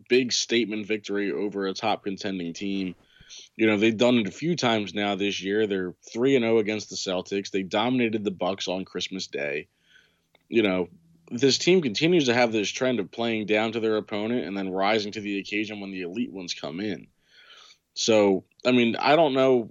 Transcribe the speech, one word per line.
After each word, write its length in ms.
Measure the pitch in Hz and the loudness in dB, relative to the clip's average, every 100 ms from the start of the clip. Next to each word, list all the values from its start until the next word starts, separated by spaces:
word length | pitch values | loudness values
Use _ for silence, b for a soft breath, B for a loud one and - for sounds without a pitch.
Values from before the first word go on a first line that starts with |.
| - | 2
big 240 | 123 123 | 2 2
statement 540 | - - 117 101 107 98 | -2 0 0 0 -4 -4
victory 440 | 107 104 101 101 | -6 -4 -2 -2
over 360 | 85 101 98 95 | -2 -4 -4 -4
a 80 | |
top 300 | 95 110 98 | -4 -2 -2
contending 480 | 101 95 104 95 85 | -4 -6 -6 -6 -6
team. 420 | 82 101 98 92 - B B B B B - | -6 -6 -4 -6 -8 B B B B B 0
You 100 | 110 | 2
know, 100 | 104 | 4
they've 200 | 113 107 | 2 4
done 200 | 123 123 | 4 4
it 120 | 95 | 0
a 40 | |
few 240 | - 160 160 | -4 -4 0
times 360 | 123 110 98 | 0 0 -2
now 220 | 101 101 | -4 -2
this 280 | 95 101 92 | 0 -2 -2
year. 240 | 95 107 107 | -2 0 0
They're 280 | 98 92 - - | -2 -4 -10 -12
three 260 | 113 135 135 | 0 2 4
and 80 | |
oh 140 | 113 113 | 4 2
against 320 | 104 107 - | 2 -4 -6
the 60 | 98 | -8
Celtics. 540 | 98 90 - 98 98 | -4 -4 -4 -6 -4
They 120 | 98 | -4
dominated 600 | 92 104 120 127 117 110 | -2 -2 0 2 0 0
the 60 | 101 | -4
Bucks 360 | 87 92 98 - | -2 -4 -4 -4
on 160 | 92 | -6
Christmas 440 | 95 92 - 95 - | -6 -8 -8 -8 -8
Day. 400 | 69 71 73 - b b b b b b b - | -6 -4 -6 -8 b b b b b b b -2
You 140 | 113 | 2
know, 260 | 104 92 87 - _ _ - | 2 2 -2 -8 _ _ -12
this 260 | 117 135 - | 2 2 4
team 240 | 170 185 | 4 4
continues 460 | 139 98 160 180 127 | 2 0 2 4 4
to 80 | |
have 180 | 120 120 | 4 4
this 160 | 110 95 | 2 -2
trend 320 | - 127 117 | -2 0 0
of 100 | 87 | -4
playing 360 | - 117 110 101 | -4 -2 -2 0
down 260 | 107 113 | 0 0
to 80 | 113 | -2
their 160 | 110 107 | 0 0
opponent 480 | 101 104 110 120 | -2 -6 -2 -2
and 100 | 82 | -4
then 140 | 98 95 | -6 -4
rising 420 | 92 98 113 104 | 0 2 0 -2
to 80 | 107 | -8
the 160 | 101 98 | -6 -6
occasion 420 | 92 104 104 104 | -4 -6 -6 -8
when 120 | 98 | -10
the 100 | 95 | -8
elite 300 | 87 104 123 | -8 -6 -6
ones 200 | 92 90 | -8 -10
come 280 | - 76 85 | -10 -8 -6
in. 260 | 107 71 - _ B B B B B B _ | -6 -8 -12 _ B B B B B B _
So, 500 | - - 107 101 95 - _ 123 | -4 4 6 6 4 -2 _ 2
I 60 | |
mean, 240 | 123 117 - | 4 2 2
I 200 | 131 156 | 4 6
don't 160 | 151 | 4
know 380 | 131 131 127 110 | 4 4 4 2